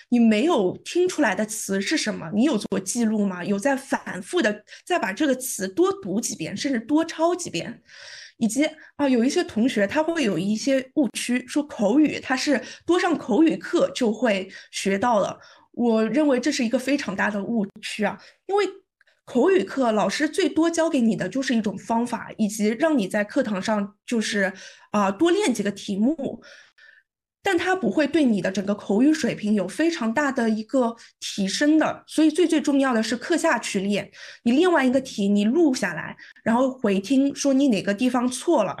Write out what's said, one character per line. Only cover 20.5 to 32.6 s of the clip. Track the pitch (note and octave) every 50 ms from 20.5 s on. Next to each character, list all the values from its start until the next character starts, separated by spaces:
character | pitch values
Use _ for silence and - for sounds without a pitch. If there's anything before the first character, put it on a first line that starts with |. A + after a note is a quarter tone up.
| - D#4 D#4+ E4+
教 | E4 E4 D#4+ E4
给 | D#4+ C4
你 | A#3 A3 F#3+
的 | E3 F3+ F#3
就 | F3 C4
是 | C4+ - B3+
一 | A3+
种 | G#3 G#3+ - F#3+
方 | - - A3+ A#3 A#3+
法， | A#3+ A#3 - - - -
以 | - A3 G3
及 | A3 A3+ G3+ G#3+ A#3 A3+
让 | D#4+ D#4+ D#4
你 | B3+ G3 F#3
在 | - G#3 G#3
课 | G#3 - C#4+
堂 | C4 G#3 G#3 F#3
上 | F#3 A3+ G#3+ G#3 G3+ G3+ - _ _
就 | - B3 A3+
是， | G#3 - G3+ G3+ F#3+ F#3 F#3+ - - - - - - _
啊， | - G#3 G3+ F#3+
多 | G#3 - D#4+ F4
练 | F4 G4+ G#4 E4+ A#3
几 | -
个 | - -
题 | G3+ - - - G3
目， | F#3+ G#3+ C4+ D#4+ - - - - - - - - - - _ _ _ - - - _ _ _ _ _ _ _ _ _
但 | - F#4+ F#4
它 | E4+ E4+ F#4 F#4+
不 | F#4 A#3+ G#3+
会 | G3 D#4 D4
对 | C#4 - E4
你 | D4 B3 G#3+ F#3+
的 | E3 F#3+
整 | F#3+ G#3 F#3+
个 | G3+ G3+
口 | - - - G3 G#3
语 | C4 D4+
水 | D#4 D4+ - A3 D3+
平 | E3 G#3+ G#3 G#3+
有 | G3+ F3
非 | F#3+ - - D#4 E4+
常 | E4 - A#3 A3+
大 | A3+ D4+ D4 C#4
的 | B3+ C4 A#3 A3+
一 | A3 G#3+ G#3+
个 | - - C4 B3 A3+ A#3 - - - _ -
提 | - - - - F#3+ F#3+
升 | - - D4 D4 D#4 D#4
的。 | C#4 - - - -
所 | - - D4
以 | D#4+ D#4
最 | D4+ F4 F4+
最 | - D#4+ D4